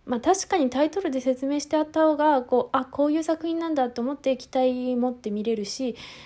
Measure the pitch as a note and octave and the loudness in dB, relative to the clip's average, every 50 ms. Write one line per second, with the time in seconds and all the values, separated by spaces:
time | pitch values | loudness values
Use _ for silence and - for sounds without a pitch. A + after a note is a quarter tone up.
0 | _ - B3 A#3 - D#4 F#4+ F#4+ - - G4+ F#4 C#4 B3+ B3 C4 D4 D#4+ D#4 G4 | _ -6 -6 0 2 2 2 2 2 0 0 2 2 2 2 2 0 0 0 -2
1 | F#4+ E4+ C4 C4 B3 C4 C4 C4 C#4 C4+ C#4+ D4 C#4+ - - D4+ D#4 D4+ - D#4+ | -4 -2 -2 -2 0 0 0 0 0 -2 -2 -2 -2 0 0 0 0 0 2 2
2 | D#4+ D#4 D4+ C#4+ D4 D4+ D4 C4 B3 B3+ B3+ A#3+ A#3+ - - C4+ B3+ C4 - - | 4 4 4 4 4 4 4 4 2 2 2 2 2 2 0 -2 -2 -2 -2 0
3 | C#4+ D4 D4+ D#4+ D#4+ - E4 D#4+ - E4+ E4 E4 E4 E4 D#4 C#4 B3+ A#3+ A#3+ - | 2 2 2 0 0 0 -2 -2 -2 -4 -4 -2 -2 -2 0 0 0 0 -2 -4
4 | A#3 B3+ D4 C#4 - C4+ C4 B3+ - - - C4 B3+ B3+ B3+ B3+ B3 B3+ B3+ A#3+ | -4 -4 -4 -2 -2 -2 -2 -2 -4 -4 0 2 2 2 2 0 -2 -2 0 0
5 | A#3+ B3+ B3 B3 - A3 G3+ G#3+ G3+ A#3 A3+ G#3+ G3+ G3 - - C4+ B3 A3+ - | 0 -2 -2 -4 -6 -6 -4 -2 -2 -2 -2 -2 -2 -6 -6 -4 -4 -6 -6 -8
6 | - - - - - | -12 -18 -18 -18 -20